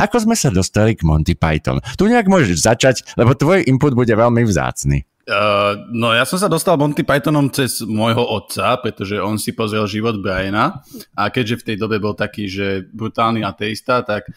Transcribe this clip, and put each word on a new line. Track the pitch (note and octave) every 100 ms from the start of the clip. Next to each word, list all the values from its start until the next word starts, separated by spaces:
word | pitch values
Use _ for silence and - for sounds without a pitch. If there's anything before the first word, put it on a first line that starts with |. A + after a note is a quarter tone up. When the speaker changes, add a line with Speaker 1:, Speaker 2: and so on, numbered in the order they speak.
Speaker 1:
ako | - A#3+
sme | A3
sa | A3+ D3
dostali | F2+ F#2 - A2 G#2+
k | E2
Monty | D#2 D#2 E2
Python. | E2 D#2 - C2 -
Tu | - G3
nejak | A#3+ G3
môžeš | G3 A#2+ E2+
začať, | G#2+ A#2+ C3+ B2+ - -
lebo | A2 A#2+
tvoj | C#3+ F#3+
input | C#3+ C3 D3
bude | A#2+ A#2
veľmi | G#2+ A#2 A#2
vzácny. | A#2 F2 B1+ - C#2 C#2+ - _
Speaker 2:
Eh, | - G2+ G#2 G2+ G2+ G#2 - A#2
no, | A#2
ja | A2+ B2+
som | F#3
sa | G3
dostal | D#3+ - E3
Monty | D3 C#3+ D#3
Pythonom | C#3 D3 D3+ C#3
cez | - C3 - A#2
môjho | G#2+ A#2 A2+
otca, | A#2+ G#2+ - - G2 B2+
pretože | A2 - G2 G2+
on | F#2 G#2+
si | - F2
pozrel | A2 G#2+ G#2+
život | G#2+ A2+ G#2+
Briana | G2 F#2 F#2+ G#2 C3 - - E3 -
a | - G#2
keďže | B2+ A2+ A#2
v | -
tej | G#2+
dobe | G#2+ G#2+
bol | G#2+ G2+
taký, | G#2+ - G2+
že | F#2+ G2+ F#2+ F2+
brutálny | - A2 - A2+ A2+ G#2
ateista, | F#2 G#2+ G#2+ - B2+
tak | - G#2 -